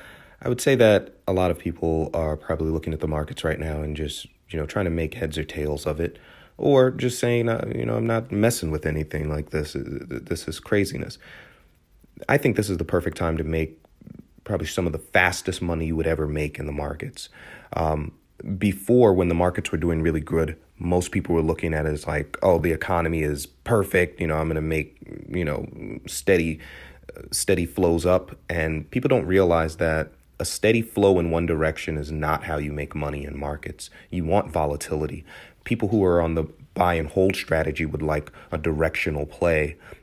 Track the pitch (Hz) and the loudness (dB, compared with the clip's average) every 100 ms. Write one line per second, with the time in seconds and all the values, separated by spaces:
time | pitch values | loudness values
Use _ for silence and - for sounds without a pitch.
0 | - - - - 127 123 147 127 110 98 | -20 -20 -20 -6 -4 0 4 6 8 6
1 | - - - 92 90 82 85 82 82 80 | 2 -8 0 2 2 0 -4 -2 0 0
2 | 80 82 78 78 - 78 78 80 82 78 | 0 0 -2 -2 -2 -2 0 -2 -2 -4
3 | 78 76 76 - 80 78 80 76 76 76 | -2 -2 -4 -4 -4 -2 -4 -4 -4 -4
4 | 76 - - _ - 80 73 107 90 82 | -6 -8 -14 _ -8 -6 -4 -2 0 -2
5 | 78 - 80 78 82 76 73 73 78 76 | -2 -4 -6 -6 -6 -4 -4 -4 -4 -4
6 | 85 - - - - - - 135 127 - | -4 -6 -20 -20 -20 -2 4 6 6 4
7 | 127 120 123 120 117 113 110 120 117 113 | -2 0 0 2 2 -2 -2 -4 -2 0
8 | 117 113 117 104 113 - 80 78 78 78 | 0 0 0 2 2 2 -2 -2 -2 -2
9 | 78 76 76 76 76 78 73 71 - 69 | -4 -4 -4 -4 -4 -4 -4 -6 -8 -10
10 | - - - 85 - - - 104 95 - | -8 -8 -6 -6 -8 -10 0 2 2 -4
11 | - - - - - - _ _ _ _ | -8 -12 -20 -20 -20 -20 _ _ _ _
12 | _ - - 135 131 107 98 85 78 90 | _ -8 0 2 4 2 0 -2 0 0
13 | 82 - 85 80 78 80 80 - _ - | 0 -2 -2 0 0 -2 -2 -6 _ -20
14 | - - - _ - 98 - - 85 78 | -20 -20 -20 _ -6 -4 -2 -2 -2 -2
15 | - 95 92 87 - 87 87 82 80 80 | 0 4 4 2 -4 -4 -2 -2 -2 0
16 | 82 80 76 76 76 - 73 73 73 80 | 0 0 0 -2 -4 -4 -6 -6 -6 -8
17 | - - - - - - - - 78 78 | -10 -12 -18 -18 -20 -20 -8 -2 0 0
18 | 76 - _ - - 92 104 - - 123 | -4 -10 _ -12 -8 0 0 2 4 8
19 | 110 92 87 85 90 - - 85 85 80 | 8 8 4 4 2 0 -4 -2 0 2
20 | 82 78 76 80 78 78 _ - 87 90 | 2 0 0 0 0 -4 _ -6 0 0
21 | - 98 87 82 80 78 85 78 76 73 | 0 -2 0 2 2 0 -2 0 0 -2
22 | 78 76 76 - 95 85 85 78 - 87 | -2 -4 -4 0 4 4 4 0 0 0
23 | 82 82 76 73 - _ - 113 95 90 | 0 0 0 -2 -8 _ 0 2 2 2
24 | 87 - 82 78 80 78 78 80 - - | 2 -2 -2 0 0 -2 -2 -2 -4 -12
25 | - 50 50 90 78 71 - - 50 - | -16 -14 -6 -4 -2 -4 -8 -12 -12 -12
26 | - - - 90 82 78 - - - - | -10 -2 4 4 2 -4 -10 -20 -20 -20
27 | - - - - - 92 87 - 87 82 | -20 -18 -8 -4 0 0 0 0 2 2
28 | 87 90 - - - 85 80 78 76 123 | 2 2 0 -14 -6 -2 -2 -4 -4 -2
29 | 143 123 82 95 90 82 80 - 82 80 | 2 2 4 4 4 4 0 0 0 0
30 | 78 - _ - - - 107 117 113 101 | -4 -10 _ -8 -8 0 2 2 0 2
31 | 98 90 85 82 85 78 78 - - 76 | 4 4 2 0 0 0 0 -2 -4 -6
32 | 73 78 76 78 85 76 73 73 71 78 | -6 -4 -2 -2 -2 -4 -4 -6 -6 -6
33 | 73 71 71 71 71 76 - - - - | -6 -6 -8 -8 -8 -8 -10 -14 -16 -20
34 | - 90 80 101 82 80 76 73 - 76 | -8 -4 2 2 2 0 0 -2 -4 -4
35 | 76 76 - - - _ - 117 98 107 | -4 -6 -14 -20 -20 _ -6 -2 2 4
36 | 92 87 82 80 78 - - 95 90 82 | 4 4 2 0 -4 -8 -6 0 2 2
37 | 80 98 95 95 - 80 78 78 80 - | 0 2 2 2 -2 0 0 -2 -4 -2
38 | 76 76 - - - 80 80 76 80 - | -2 -2 -4 -14 -10 -4 -2 0 0 -2
39 | 85 73 73 - 87 78 76 - - - | -4 -4 -6 0 2 2 0 -6 -18 -18